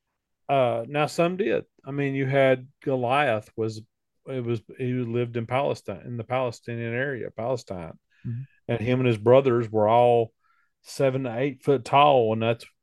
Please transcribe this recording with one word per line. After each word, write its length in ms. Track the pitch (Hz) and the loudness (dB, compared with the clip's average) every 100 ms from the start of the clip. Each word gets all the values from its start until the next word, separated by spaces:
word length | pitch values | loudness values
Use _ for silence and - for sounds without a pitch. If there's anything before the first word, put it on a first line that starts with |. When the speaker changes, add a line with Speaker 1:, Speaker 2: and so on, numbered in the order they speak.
| _ _ _ _ - | _ _ _ _ -2
Speaker 1:
Uh, 360 | 139 123 117 117 | 2 2 0 -4
now, 180 | 147 147 | -2 -2
some 300 | - 170 180 | 0 0 0
did. 300 | 226 92 - _ | 0 -2 -4 _
I 80 | - | -10
mean, 240 | 139 139 135 | -4 -2 -2
you 100 | 135 | 0
had 440 | 139 135 127 127 _ | 4 4 2 -2 _
Goliath 680 | - 131 120 135 147 110 - - | -4 -2 0 2 2 0 -4 -6
was, 240 | 110 110 110 _ _ _ - | -6 -6 -16 _ _ _ -12
it 160 | 131 | -8
was, 180 | 117 120 - - | -4 -6 -6 -8
he 160 | 127 | -4
lived 420 | 127 120 117 120 120 | -4 -4 -2 -4 -4
in 100 | 117 | -4
Palestine, 580 | 127 143 131 - 98 - | -2 -2 -4 -8 -12 -10
in 100 | 120 | -12
the 80 | |
Palestinian 680 | 107 127 127 110 - 117 117 | -6 -4 -4 -6 -10 -8 -6
area, 360 | 117 139 127 98 | -6 -6 -6 -10
Palestine. 720 | - 117 131 - 92 80 - _ _ 123 | -8 -6 -6 -6 -12 -12 -16 _ _ -12
Speaker 2:
Mm-hmm. 160 | 120 135 _ - | -10 -12 _ -6
Speaker 1:
And 100 | 117 | -4
him 200 | 110 127 | 0 0
and 80 | 127 | 0
his 100 | 110 | 2
brothers 520 | 107 127 135 120 113 | 6 6 6 0 0
were 200 | 110 107 | 0 4
all 420 | 117 120 117 113 _ _ _ _ _ | 6 6 4 0 _ _ _ _ _
seven 400 | - - 139 131 | -20 -2 0 0
to 140 | 131 113 | -6 -4
eight 260 | 143 131 | -4 -4
foot 220 | - 135 120 | 0 0 2
tall, 480 | 135 147 135 110 | 4 6 6 2
and 80 | 110 | 0
that's, 240 | 113 117 - _ | 0 -2 -6 _